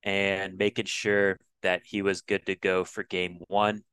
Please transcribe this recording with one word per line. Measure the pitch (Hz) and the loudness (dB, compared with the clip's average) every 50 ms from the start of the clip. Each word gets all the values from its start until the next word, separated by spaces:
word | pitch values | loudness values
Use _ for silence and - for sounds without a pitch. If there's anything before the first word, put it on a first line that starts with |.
and | - 104 98 98 98 98 98 95 98 95 92 92 | -4 -2 0 0 0 0 0 -2 -4 -8 -2 0
making | 104 104 - - 107 | 0 0 0 -2 -6
sure | - - - - 107 104 101 101 98 95 - _ _ _ _ | -4 -6 -4 0 2 2 4 4 2 0 -2 _ _ _ _
that | - 95 90 90 - | 0 0 0 0 -2
he | - - 104 | -6 -6 0
was | 98 98 95 90 | 0 0 0 -2
good | - - 101 95 - | -2 -2 -2 -2 -2
to | - 95 | -4 -6
go | 90 - 95 92 92 | 0 2 2 2 2
for | 92 - - - 98 | 0 -2 -6 -10 -10
game | _ - 90 90 90 90 87 85 | _ -4 -4 -4 -4 -6 -12 -12
one. | _ 95 101 104 104 107 214 - _ | _ 2 2 2 2 2 -2 -8 _